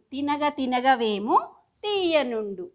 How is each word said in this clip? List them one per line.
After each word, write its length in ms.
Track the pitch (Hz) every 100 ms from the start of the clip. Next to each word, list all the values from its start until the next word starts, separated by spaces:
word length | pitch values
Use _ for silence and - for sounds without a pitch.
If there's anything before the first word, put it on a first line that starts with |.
| _
తినగ 380 | 262 285 294 294
తినగ 400 | 294 262 247 262
వేము 420 | 247 220 202 214 453 - - _ _
తీయనుండు, 800 | 415 403 349 311 247 226 208 185 175